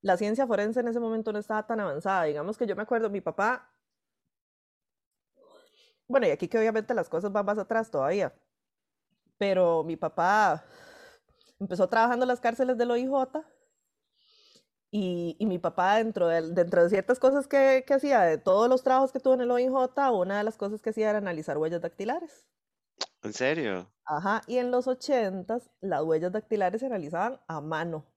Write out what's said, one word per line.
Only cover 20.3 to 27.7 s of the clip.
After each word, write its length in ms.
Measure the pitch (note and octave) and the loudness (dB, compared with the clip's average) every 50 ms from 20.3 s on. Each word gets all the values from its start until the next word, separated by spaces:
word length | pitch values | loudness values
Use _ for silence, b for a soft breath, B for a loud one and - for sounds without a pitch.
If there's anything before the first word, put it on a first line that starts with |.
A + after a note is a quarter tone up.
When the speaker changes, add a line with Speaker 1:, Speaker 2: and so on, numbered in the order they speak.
| G3 | -2
Speaker 1:
de 80 | G3+ G#3 | -2 -2
las 140 | G#3+ A3 _ | -4 -4 _
cosas 240 | - G3+ G#3 G#3+ _ | -6 -6 -6 -6 _
que 80 | A3+ | -6
hacía 180 | G#3+ - A3 G#3+ | -2 0 0 0
era 100 | G#3 G#3+ | 0 0
analizar 380 | G3+ F#3+ F3 D#3 D#3 - D3 | -2 -4 -6 -6 -6 -4 -2
huellas 240 | D3 D#3 D#3+ E3+ E3+ | -2 -2 -2 -2 -4
dactilares. 680 | E3+ E3+ - _ F#3+ G#3+ C4 E4+ F4 D#4+ - _ _ _ _ _ _ _ _ _ _ _ _ _ - - _ _ _ | -6 -6 -8 _ -6 -4 -4 -6 -6 -10 -16 _ _ _ _ _ _ _ _ _ _ _ _ _ -12 -12 _ _ _
Speaker 2:
¿En 100 | A2 G#2+ | -12 -6
serio? 580 | - B2 C3 D3+ E3 D3 A2 G2 F#2 F#2 G2 _ _ _ | -2 0 0 0 0 -2 -4 -4 -4 -6 -10 _ _ _
Speaker 1:
Ajá, 380 | - D#3 D3 F3 G3 G#3 A3+ - | -6 -6 -4 -2 -2 -2 -2 -4
y 120 | - A#3 B3 | -4 -4 -4
en 120 | B3 B3 | -2 0
los 160 | B3 B3 B3 | -2 -2 0
ochentas 840 | C4 B3+ B3+ - - D4 B3+ A3+ G3 F#3+ F#3+ F3+ - A3 B3 - _ _ _ | -2 -4 -6 -2 -2 0 0 0 -2 -4 -8 -6 -6 -6 -6 -6 _ _ _
las 220 | - G3 F3 C#3+ D3+ | -6 -4 -2 -2 0
huellas 280 | D#3+ D#3+ D#3 D#3+ F3+ | 0 0 0 0 -2
dactilares 500 | F3+ G#3+ G#3+ _ A3+ G#3 F#3+ F3+ F#3 A3+ | -4 -6 -6 _ -4 -2 0 -2 -2 -2
se 60 | B3 | -6
analizaban 540 | C4+ A#3+ G3+ D#3+ C#3+ D#3+ E3 F#3+ A#3 C4+ - _ _ | -4 -6 -6 -6 -6 -4 -4 -4 -4 -6 -8 _ _
a 140 | E3 D#3 D3 | -10 -8 -6
mano. 440 | D#3 | -6